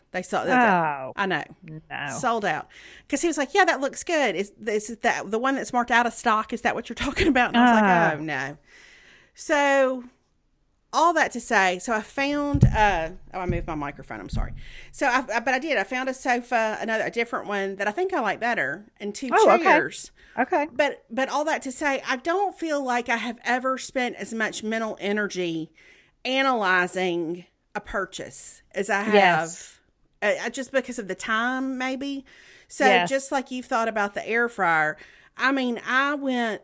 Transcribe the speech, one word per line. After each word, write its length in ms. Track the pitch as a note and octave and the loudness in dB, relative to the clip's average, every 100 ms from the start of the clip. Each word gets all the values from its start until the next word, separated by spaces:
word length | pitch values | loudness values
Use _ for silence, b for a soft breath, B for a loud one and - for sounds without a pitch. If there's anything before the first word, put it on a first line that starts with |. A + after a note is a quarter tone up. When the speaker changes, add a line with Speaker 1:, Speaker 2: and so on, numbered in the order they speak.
| _ | _
Speaker 1:
They 100 | F#3 | -10
sold 240 | - F3 C#3 | -4 -2 2
that. 540 | B3+ A3+ F3+ D#3 C#3 | 4 6 6 2 -4
Speaker 2:
Oh. 120 | C3 | -8
Speaker 1:
I 100 | - G3 | -4 -2
know. 160 | D#3 - - E3 D#3 - | -2 -4 -16 -16 -16 -10
Speaker 2:
No. 280 | C3 C#3 B2 | -6 -4 -2
Speaker 1:
Sold 240 | A#3+ A3+ | 0 0
out. 220 | G3 D3+ - B B B - | 0 -2 -6 B B B -6
'Cause 140 | C#4 | 0
he 60 | E4+ | 0
was 100 | D4+ | 0
like, 140 | C4+ | 0
"Yeah, 100 | G4+ | 4
that 160 | F4 C4 | 4 2
looks 220 | C4+ - | -2 -4
good. 320 | - D#4+ A#3+ | -2 2 2
Is, 160 | E3+ G3+ - | 0 -4 -8
is 320 | A3 G#3 - A#3 | -4 -4 -4 -2
that 300 | A#3 C#3+ G3 | 0 0 -2
the 80 | A3 | -2
one 160 | C4 | 0
that's 160 | C4+ - | -2 -2
marked 160 | B3 A#3+ | -2 4
out 140 | A#3+ A#3+ | 4 2
of 60 | |
stock? 380 | - A#3+ G#3+ - | 0 0 0 -2
Is 80 | A#3 | -2
that 140 | A#3 | -2
what 140 | - - | -2 -6
you're 60 | |
talking 320 | A3+ B3+ - F4+ | -6 -4 2 2
about?" 220 | B3 A3+ | 4 4
And 80 | A#3+ | 6
I 40 | |
was 180 | B3 A3 | 6 8
Speaker 2:
Ah. 280 | G3+ F3 E3 | 6 6 4
Speaker 1:
like, 80 | D3+ | 0
"Oh, 40 | |
no." 340 | D#3 C3+ C3+ D3+ b b b b b b b | -4 -4 -6 -10 b b b b b b b
So, 680 | - - D4 C#4+ C#4 C4 B3+ B3 _ _ _ _ _ _ _ _ | -12 0 2 4 4 4 0 -10 _ _ _ _ _ _ _ _
all 220 | B3 E4+ | 2 2
that 180 | D#4+ A3+ | 4 0
to 80 | A#3+ | -2
say, 380 | - G#3+ F#3 F3+ | 0 2 4 0
so 140 | - | -2
I 80 | A3 | -4
found, 640 | - - C#4 D4 C#4+ C#4+ | -4 -4 -2 -2 -2 4
uh, 440 | - A3 G#3 F3 D#3+ F3+ - | 4 6 2 2 -4 -10 -12
oh, 60 | F#3 | -6
I 60 | |
moved 220 | F3+ E3+ E3+ | -4 -4 -4
my 80 | |
microphone. 440 | D#3 C#3+ C#3+ - G#2+ | -6 -8 -10 -14 -12
I'm 100 | F#2 | -6
sorry. 240 | A2+ - B B B B | -6 -6 B B B B
So, 160 | - C4+ | -2 0
I, 160 | B3+ B3+ | 0 0
I, 40 | A3+ | -2
but 140 | A#3 | 0
I 60 | B3+ | -2
did. 180 | D#4 A#3 | 0 -2
I 60 | |
found 260 | G3 B3+ C4 | -2 -4 -4
a 40 | |
sofa, 640 | C4 C4+ B3 B3 A#3 A3 - | -4 -2 -2 0 0 0 -2
another, 240 | G#3+ A3 | -4 -2
a 60 | E3+ | -2
different 360 | - A#3 - F#3 | -4 -4 -6 -4
one 280 | G3+ G3 G3 | -4 -4 -2
that 100 | G3+ | -4
I 40 | |
think 220 | E4 F#4 | -2 -2
I 60 | F4 | 0
like 180 | G#3+ D#3+ | -2 -2
better, 460 | A#3 G#3 C3+ E3 - _ | -2 0 -2 -4 -12 _
and 140 | G#3 | -10
two 160 | G3+ B3+ | -8 0
Speaker 2:
Oh, 200 | F#4 F#4+ | 6 8
okay. 120 | E4+ | 6
Speaker 1:
chairs. 480 | E4+ D4+ D#3+ - - b b - | 6 4 2 -8 -14 b b -4
Speaker 2:
Okay. 300 | B3+ E4 D4 | 0 0 0
Speaker 1:
But, 320 | B3 C#4+ A#3+ _ | 0 0 -2 _
but 200 | A3+ C4 | -4 -2
all 160 | C4+ | 0
that 160 | D4+ D4 | -2 -2
to 80 | C4+ | -4
say, 300 | B3 D4 C4+ A3 | -4 -2 -2 -4
I 80 | B3+ | -4
don't 400 | E4+ F#4 G4 E4 | -2 0 -2 -4
feel 260 | E4 C#4+ | -4 -2
like 240 | B3+ A#3+ A#3+ | 0 -2 -2
I 80 | A3+ | -2
have 200 | A#3 A#3 | -4 -6
ever 340 | - B3 C4 C4 | -2 -2 0 -4
spent 380 | - C4 B3 | -4 -4 -4
as 180 | - G3+ | -6 -8
much 300 | A3+ G#3+ - | -4 -4 -4
mental 340 | G#3+ A3+ A3 - | -4 -4 -4 -6
energy 720 | G3 G#3+ G3+ F3+ F3 D#3+ D#3+ b b b b _ | -2 -2 -2 -2 -4 -4 -8 b b b b _
analyzing 1200 | B3 C4 C4+ A#3+ F#3+ F#3 F3+ F#3 F#3 E3+ D#3+ F3 - _ _ | -4 0 2 2 2 2 2 0 -2 -2 -4 -6 -12 _ _
a 40 | G#3 | -12
purchase 800 | - G#3+ F#3 - - - - - _ | -6 -6 -6 -10 -12 -12 -12 -14 _
as 160 | G3 G3 | -6 -2
I 120 | G3+ | -2
have, 100 | G#3+ | 4
Speaker 2:
Yes. 640 | G3+ F#3 D#3+ E3 - - - _ _ _ _ | 6 6 4 -2 -10 -18 -20 _ _ _ _
Speaker 1:
uh, 120 | B3+ D#3+ | -2 0
uh, 40 | A3+ | -4
just 220 | C4+ B3 | -8 -4
because 280 | C4+ B3 A#3+ | -4 -4 -8
of 80 | F#3+ | -8
the 80 | |
time, 640 | F#3 - A3 A#3+ C4 C4 B3+ | -8 -4 -2 -2 -2 -4 -4
maybe. 480 | C4 C4 C#4 C#4 b b b b b | -6 -6 -6 -8 b b b b b
So 180 | - | 2
Speaker 2:
Yes. 240 | C4+ F#3 F3 | 6 6 4
Speaker 1:
just 220 | C4+ C4+ | 0 0
like 200 | C#4 B3+ | -4 -2
you've 140 | B3+ | -8
thought 220 | - B3 A3+ | -2 0 0
about 260 | G#3+ G3+ | 0 -2
the 140 | - - | -4 -2
air 220 | A3+ A#3+ | 0 0
fryer, 480 | A3+ F3 D#3+ D3+ D3+ b b b - | 0 2 4 2 -2 b b b -2
I 140 | B3+ | 0
mean, 280 | C#4 B3 A3+ - | 0 0 -4 -2
I 280 | B3+ C#4 | 0 0
went, 460 | D4 C#4 B3 A#3 - | -2 -2 0 -2 -4